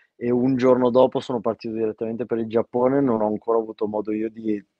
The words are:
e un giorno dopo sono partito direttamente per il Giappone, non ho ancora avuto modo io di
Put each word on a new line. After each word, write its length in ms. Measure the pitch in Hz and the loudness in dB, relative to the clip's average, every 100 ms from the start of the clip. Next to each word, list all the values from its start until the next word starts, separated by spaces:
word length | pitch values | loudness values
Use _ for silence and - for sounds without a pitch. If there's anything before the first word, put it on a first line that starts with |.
| _ _ | _ _
e 100 | 120 | -2
un 260 | 123 131 131 | 2 2 2
giorno 320 | 127 123 123 | 4 4 4
dopo 320 | 123 127 135 | 4 4 2
sono 180 | - 120 | -4 -4
partito 360 | 113 104 117 110 | -4 -4 -8 -4
direttamente 500 | 110 107 110 113 113 | -4 -4 -6 -6 -4
per 140 | 113 | -4
il 80 | 113 | -2
Giappone, 500 | 113 - 123 127 139 | -2 -2 0 2 2
non 220 | 135 113 | 2 0
ho 60 | 107 | 0
ancora 300 | 107 - 113 | -2 -2 -2
avuto 300 | 110 - 107 | -2 -6 -4
modo 240 | 107 104 | -4 -4
io 180 | 107 113 | -4 -4
di 320 | 113 110 104 - | -6 -4 -6 -8